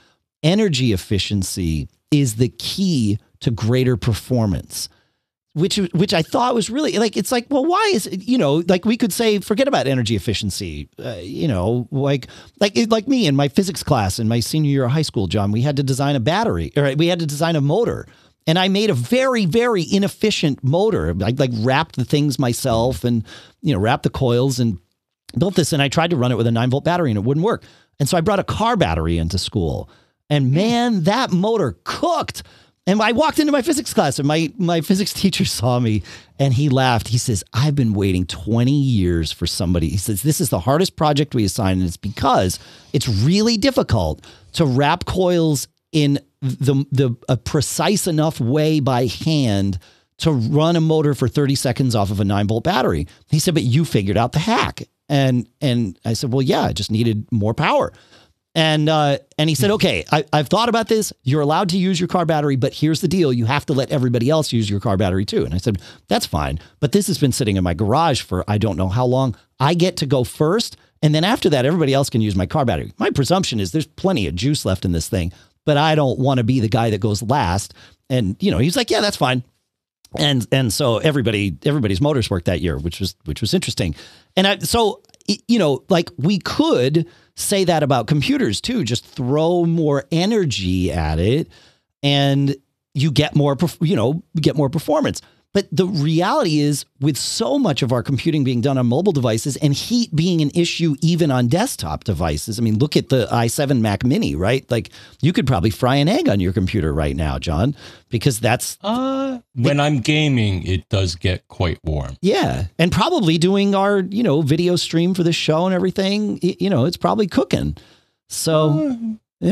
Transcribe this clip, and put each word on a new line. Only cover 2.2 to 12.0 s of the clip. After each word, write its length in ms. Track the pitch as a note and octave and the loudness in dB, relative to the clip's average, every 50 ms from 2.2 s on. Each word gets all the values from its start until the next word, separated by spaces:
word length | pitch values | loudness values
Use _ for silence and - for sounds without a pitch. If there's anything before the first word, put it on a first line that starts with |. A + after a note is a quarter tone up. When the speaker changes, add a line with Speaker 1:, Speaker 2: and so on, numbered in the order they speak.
| C#3 B2 G#2+ | 2 0 0
Speaker 1:
the 140 | A2+ B2+ A#2 | -2 -2 -2
key 680 | - - - - - - G3 F#3 E3+ C3 A2 G#2 G2+ G#2+ - _ _ _ | -2 -6 -10 -8 -4 -2 -2 0 0 0 0 0 -2 -2 -6 _ _ _
to 100 | - C#3 | -4 -4
greater 460 | A2+ - G#2+ G#2+ B2 B2+ B2+ B2+ B2 G2 | -2 -2 0 0 0 2 2 2 0 0
performance, 880 | - B2 G#2 - - - B2+ B2 A2+ G#2 E2+ - - - - - - - _ _ _ _ _ _ _ _ _ _ _ _ _ | 0 -2 -2 -4 -4 -2 -2 0 0 0 -2 -2 -6 -8 -12 -12 -12 -12 _ _ _ _ _ _ _ _ _ _ _ _ _
which, 220 | D3+ E3+ G3 - G#3 F#3+ E3+ - | -4 -2 -2 -2 -2 -2 -2 0
which 200 | E3 G3 G3+ G3+ | 0 0 0 0
I 80 | E3+ | -2
thought 340 | D#3+ - - - A#3+ B3 B3 | -2 -2 -2 -2 0 0 0
was 140 | A#3 F#3+ - | -2 -2 -2
really, 280 | A3 C#4 D#4 C4+ - G3 | -4 -4 -2 -2 0 0
like, 200 | A#3 A3 - A3+ | 0 0 -2 -4
it's 140 | G3 - | -4 -2
like, 160 | B3+ A#3+ A#3+ - | -2 -4 -2 -2
well, 160 | C#4 C#4 C4+ | -2 0 0
why 260 | E4 F4+ G4 A4 G#4 F#4+ | 2 0 2 2 2 0
is 140 | A3 - - | 0 -2 -4
it, 160 | - F#3 G3+ | -8 -8 -2
you 140 | - B3 B3+ | 0 0 2
know, 260 | F3+ C#3 C#3+ D#3+ F3 F3 | 2 2 2 2 2 2
like, 160 | F#3 F#3 - | 0 2 2
we 100 | G#3+ A#3 | 0 0
could 160 | A3+ B3+ G3+ | 2 0 -2
say, 280 | F3 - A#3 A3+ G#3 G3+ | 0 0 2 2 2 2
forget 280 | - - G#3+ G3 C#4 C#4 | 0 -2 0 0 2 2
about 180 | - D#3 A#2+ | 2 2 2
energy 300 | C3 C3+ C3 A#2+ G2+ A#2 | 2 0 0 0 0 0
efficiency, 720 | G2 - - G2 - - G2 - - G#2 F2 D2+ D2 C#2+ - _ - | 0 0 -2 -2 -2 -4 -4 -6 -6 -8 -8 -10 -10 -12 -14 _ -14
uh, 200 | - B2+ - F2 | -12 -12 -10 -10
you 280 | F2 G2 C3+ - E3+ D#3 | -12 -10 -6 -4 -2 0
know, 400 | A2 F2+ F2+ G#2+ A#2+ B2 A#2+ - | 0 0 0 0 0 0 -2 -4
like, 360 | - C3+ | -4 -2